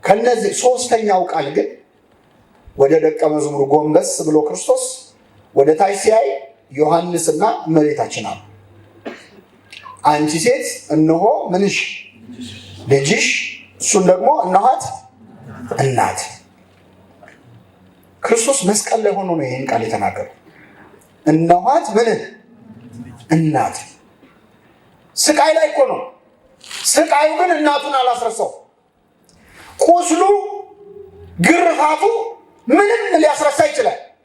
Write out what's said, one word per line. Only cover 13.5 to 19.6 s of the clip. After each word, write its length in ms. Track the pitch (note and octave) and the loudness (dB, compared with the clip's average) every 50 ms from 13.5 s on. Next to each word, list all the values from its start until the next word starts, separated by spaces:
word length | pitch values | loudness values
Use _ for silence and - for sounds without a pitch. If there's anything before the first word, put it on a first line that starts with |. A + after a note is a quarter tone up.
| - - - - _ _ | -12 -16 -20 -20 _ _
እሱን 260 | - - - G3+ F#3 | -4 0 0 2 4
ደግሞ 220 | F3 F#3 F#3 G3+ C4 D4 D#4 | 4 2 4 4 2 2 2
እነኋት 440 | - F#3+ F#3 F#3+ G#3 B3+ C4 - - - - - - - _ _ - - - - - - - - - - - - | 0 2 2 2 4 4 0 0 -4 -10 -12 -14 -18 -20 _ _ -20 -20 -20 -20 -20 -20 -18 -16 -12 -10 -4 -2
እናት።" 400 | C3+ C3+ B2+ - - - - - - - - - - _ _ _ _ _ _ _ _ _ _ _ _ _ _ _ - - - _ _ - - - _ _ _ _ _ _ _ _ _ _ _ _ - | -2 0 0 0 -2 -2 -2 -6 -10 -12 -14 -20 -20 _ _ _ _ _ _ _ _ _ _ _ _ _ _ _ -20 -20 -20 _ _ -20 -20 -20 _ _ _ _ _ _ _ _ _ _ _ _ -2
ክርስቶስ 360 | - A3+ A#3 A3+ B3+ C4+ - F3+ | 0 0 0 2 0 -2 0 0
መስቀል 360 | F3+ G#3 G#3 - - - A#3 | 0 -2 -2 -2 -2 -2 0
ላይ 120 | G#3+ G3+ G3 | 0 0 -2
ሆኖ 180 | F#3+ F#3+ F#3 | -2 -4 -4
ነው 140 | E3+ D#3+ C#3+ | -2 -4 -2
ይህን 200 | E3+ B2 C3 | -4 -6 -6